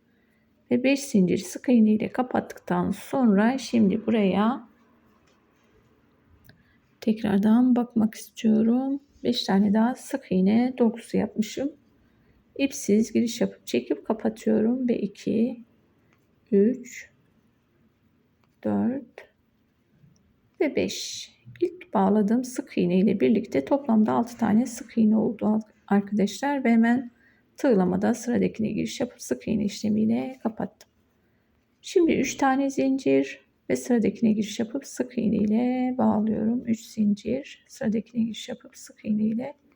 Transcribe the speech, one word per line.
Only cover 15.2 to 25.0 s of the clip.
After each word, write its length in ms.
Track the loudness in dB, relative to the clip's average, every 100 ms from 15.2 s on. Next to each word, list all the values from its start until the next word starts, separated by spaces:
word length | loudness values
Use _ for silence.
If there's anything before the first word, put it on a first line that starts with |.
| -4 0 -2 -4 -18 _ _ _ _ _ _ _ 0
üç, 580 | 4 4 0 -8 -18 -20 _ _ _ _ _ _ _ _ _ _ _ _ _ _ _
dört 640 | -2 0 0 -2 -8 -20 -20 _ _ _ _ _ _ _ _ _ _ _ _ -2
ve 160 | -2 0
beş. 540 | -4 -6 -10 -12 -16 _ -14 -6
İlk 340 | -6 -6 -4
bağladığım 500 | 0 2 2 2 0
sık 340 | -2 -8 -6 -2
iğne 200 | 2 4
ile 220 | 4 4
birlikte 440 | 2 2 0 -2
toplamda 480 | 0 -2 2 2 4
altı 260 | 2 -2 -2
tane 280 | 0 2 0
sık 320 | -6 -8
iğne 180 | 0